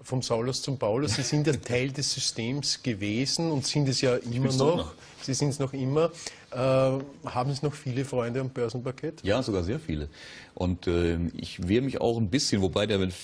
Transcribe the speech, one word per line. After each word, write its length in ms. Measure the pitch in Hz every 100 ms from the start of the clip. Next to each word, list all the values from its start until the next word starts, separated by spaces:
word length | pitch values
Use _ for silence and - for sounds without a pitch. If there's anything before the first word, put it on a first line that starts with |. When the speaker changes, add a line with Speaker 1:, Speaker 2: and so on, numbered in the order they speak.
Speaker 1:
vom 200 | - 127
Saulus 400 | - 117 123 131
zum 160 | - 127
Paulus. 380 | 110 117 147 120
Sie 60 |
sind 240 | 131 151 151
ja 40 |
Speaker 2:
<laughs> 120 | 127
Speaker 1:
Teil 260 | - 123 135
des 240 | 139 135
Systems 680 | - - - 113 143 - -
gewesen 680 | 127 101 104 110 135 - 165
und 160 | 139 -
sind 220 | 151 135
es 120 | 120
ja 180 | 131 120
Speaker 2:
Ich 180 | 120 123
Speaker 1:
immer 100 | 135
Speaker 2:
bin's 120 | 131
doch 180 | 143 175
Speaker 1:
noch. 100 | -
Speaker 2:
noch. 80 | - - -
Speaker 1:
Sie 120 | -
sind's 240 | 127 143 131
noch 140 | 135
immer. 400 | 135 131 147 165 165 - - -
Äh, 40 | 123
haben 960 | 131 131 131 135 139 - 123 123 135
Sie 120 | 135
noch 100 | 151
viele 300 | - 131 123
Freunde 360 | 135 127 117 127
am 100 | 131
Börsenparkett? 680 | 127 117 123 127 127 156 160
Speaker 2:
Ja, 180 | 92 117
sogar 220 | 123 95
sehr 160 | 87 151
viele. 280 | - 76 73 - - - -
Und, 320 | - 90 90 92
ähm, 460 | 85 85 85 82 -
ich 300 | - - 90
wehre 140 | 113
mich 180 | 135 -
auch 160 | 117 117
ein 140 | 101
bisschen, 320 | 131 - 107
wobei 240 | 95 101 107
der, 220 | 101 92 90